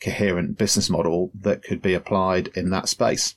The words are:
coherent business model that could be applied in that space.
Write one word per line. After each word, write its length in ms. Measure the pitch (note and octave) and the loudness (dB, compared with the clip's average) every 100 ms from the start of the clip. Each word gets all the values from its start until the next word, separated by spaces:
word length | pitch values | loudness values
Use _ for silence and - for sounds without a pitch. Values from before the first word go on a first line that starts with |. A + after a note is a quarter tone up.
coherent 540 | G2+ F2+ G2+ F2+ D#2 - | -6 0 0 0 -2 -2
business 320 | G#2 G#2 - | 0 2 2
model 420 | E2 E2 E2+ F#2 G2+ | 2 2 0 -2 -2
that 240 | G2+ - | -2 -2
could 180 | - F#2 | -2 -2
be 140 | G2 F2+ | 0 0
applied 540 | - G2 F#2 F#2 - | 0 0 2 0 -2
in 200 | F#2 F2 | -4 -2
that 180 | F#2 - | -2 -2
space. 460 | - A2+ - - | 0 0 0 -4